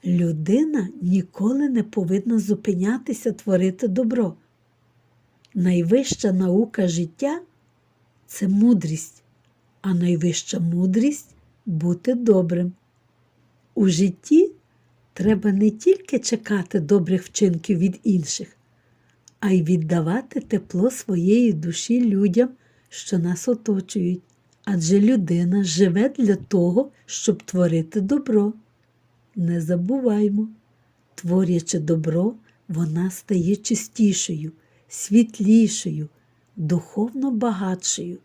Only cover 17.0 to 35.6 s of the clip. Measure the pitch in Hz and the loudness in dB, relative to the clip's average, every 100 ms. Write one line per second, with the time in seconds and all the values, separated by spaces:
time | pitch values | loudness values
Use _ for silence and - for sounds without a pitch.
17 | 160 180 - - 196 170 - 180 190 185 | 2 -2 -2 0 0 0 -2 0 0 0
18 | 233 185 151 - - _ _ _ _ _ | 0 0 -2 -8 -12 _ _ _ _ _
19 | _ _ _ _ 208 190 160 180 160 170 | _ _ _ _ 2 2 2 0 0 -2
20 | 156 208 262 277 - 202 - 180 226 254 | 0 -2 -4 -10 -4 -4 -4 -2 0 -2
21 | - 180 175 220 240 160 165 160 - 240 | -4 0 2 4 4 0 -4 -8 -2 0
22 | 240 196 202 180 247 - _ _ _ - | 2 2 2 2 0 -2 _ _ _ -18
23 | - 190 170 175 - 233 220 196 185 202 | -4 -2 -2 -2 -2 -2 -2 -4 -2 -4
24 | 175 180 _ _ _ _ - 185 160 196 | -4 -4 _ _ _ _ -4 -2 2 4
25 | 208 262 170 170 175 196 190 156 196 175 | 4 2 2 0 0 0 -2 2 2 4
26 | 254 277 220 190 - 196 175 180 285 _ | 0 0 0 0 0 0 2 2 -2 _
27 | _ - - 160 - 180 175 165 160 214 | _ -4 -2 -2 -4 0 0 0 -2 -4
28 | 196 285 285 214 202 214 _ _ _ _ | -2 -2 0 0 0 -4 _ _ _ _
29 | _ _ _ 214 170 170 160 175 180 269 | _ _ _ -4 -2 -2 -2 -2 0 0
30 | 254 208 208 202 220 - _ _ _ _ | 0 2 2 0 -4 -8 _ _ _ _
31 | _ - 170 180 180 175 165 180 151 165 | _ -10 -2 0 2 0 -2 -4 0 0
32 | 156 160 196 247 _ _ _ 160 165 160 | 0 0 -2 -4 _ _ _ -4 -4 -2
33 | 185 185 - 190 170 208 - 226 - - | -4 -6 -4 -2 0 -2 -2 -4 -4 0
34 | 208 185 - 160 156 - _ _ _ - | 2 2 -4 -6 -8 -14 _ _ _ -14
35 | - 208 226 - 202 220 | 2 2 2 0 4 6